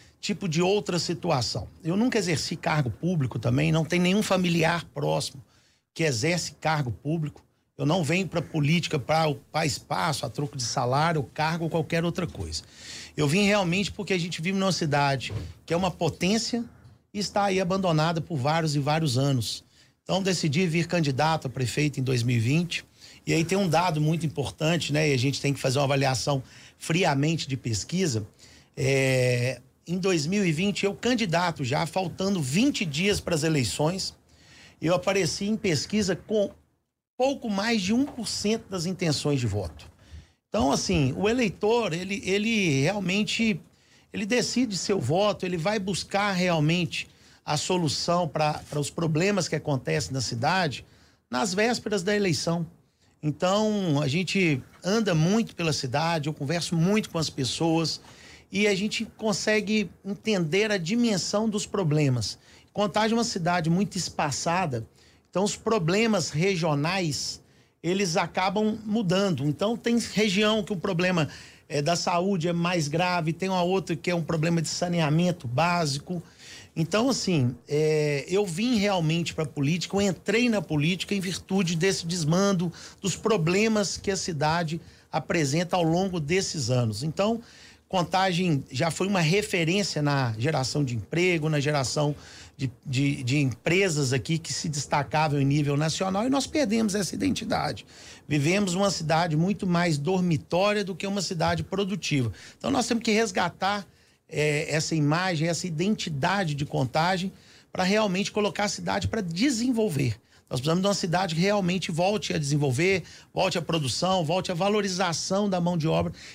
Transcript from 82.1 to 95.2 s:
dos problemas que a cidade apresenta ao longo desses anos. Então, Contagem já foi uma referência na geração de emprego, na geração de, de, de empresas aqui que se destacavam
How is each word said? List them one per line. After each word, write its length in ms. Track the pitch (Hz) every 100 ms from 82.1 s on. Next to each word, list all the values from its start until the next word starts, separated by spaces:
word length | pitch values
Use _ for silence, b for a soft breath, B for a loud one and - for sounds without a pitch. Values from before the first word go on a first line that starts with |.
| 180 151 170 202 185 175 B B B
dos 140 | 190 -
problemas 800 | 220 214 160 190 220 214 202 -
que 140 | 196
a 60 | 190
cidade 640 | - 151 151 165 160 165 B B B
apresenta 640 | 160 156 175 143 156 180 185
ao 80 |
longo 360 | 160 170 196 175
desses 500 | 143 185 185 175 117
anos. 340 | 127 117 104
Então, 380 | 156 - 208 233 B B B B _
Contagem 760 | 190 170 185 190 175 180 139 -
já 200 | 127 165
foi 160 | - 185
uma 120 | 196
referência 800 | 156 202 208 185 160 196 202 156
na 340 | 147 143 123 110
geração 460 | 139 143 123 151
de 120 | 135 117
emprego, 540 | 95 165 180 170 151
na 100 | 151
geração 560 | 139 147 127 151 147 143 B B B -
de, 160 | 131 - -
de, 380 | 127 139 143
de 160 | 123 147
empresas 720 | 135 - - 180 196 151 131
aqui 240 | 131 98 160
que 160 | 165
se 160 | - 170
destacavam 720 | 143 - 151 135 151